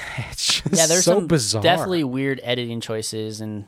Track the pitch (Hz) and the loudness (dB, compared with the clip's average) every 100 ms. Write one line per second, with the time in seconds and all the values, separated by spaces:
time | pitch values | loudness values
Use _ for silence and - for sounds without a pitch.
0 | - - - - - - - 180 160 175 | -10 -8 -8 -4 -2 -2 0 4 4 4
1 | 175 190 160 165 110 110 151 180 196 180 | 4 4 4 2 2 2 4 4 2 0
2 | 139 127 139 131 - 123 120 117 - 110 | -2 -2 -2 -2 -2 -2 -2 -6 -4 -4
3 | 110 110 110 107 110 107 | -4 -6 -6 -8 -8 -8